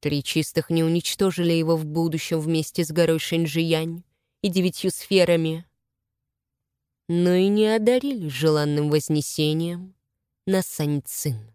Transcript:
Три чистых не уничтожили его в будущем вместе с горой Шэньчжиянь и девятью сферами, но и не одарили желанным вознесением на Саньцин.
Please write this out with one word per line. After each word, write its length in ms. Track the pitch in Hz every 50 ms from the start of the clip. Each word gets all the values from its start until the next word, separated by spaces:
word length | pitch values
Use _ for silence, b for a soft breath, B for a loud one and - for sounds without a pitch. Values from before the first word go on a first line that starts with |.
| -
Три 160 | 147 147 143 135
чистых 480 | - - 160 151 - - - 151 -
не 140 | 170 165 165
уничтожили 680 | 165 165 175 170 - - - 202 190 175 - 175 170 170
его 240 | 165 160 156 165
в 80 | 160 156
будущем 540 | 151 151 165 165 170 156 160 - - 170 160
вместе 460 | 151 156 165 160 156 - - - 175
с 80 | 151 160
горой 260 | 170 170 160 165 160
Шэньчжиянь 880 | - - 170 165 165 160 139 165 165 165 160 160 160 165 165 175 180 _ _ _ _ _ _ _
и 80 | - 208
девятью 440 | 175 190 180 185 - - - 190 -
сферами, 720 | - - - 196 190 180 170 175 165 160 160 160 160 175 _ _ _ _ _ _ _ _ _ _ _ _ _ _ _ _ _ _ _ _ _ _ _ _ _ _ _ _ _
но 240 | 170 175 175 180 180
и 160 | 180 185 196
не 180 | 202 208 214
одарили 640 | 214 220 226 214 226 247 254 262 285 277 233 180 156
желанным 600 | 135 127 147 160 156 151 147 147 147 147 147 151
вознесением 1080 | 147 156 143 - 156 151 143 - - - 156 151 151 160 165 170 175 175 180 190 _ _ _ _ _ _ _ _ _ _ _
на 160 | - 190 190 185
Саньцин. 920 | - - - 156 147 147 143 - - - - - 151 127 110 107 110 _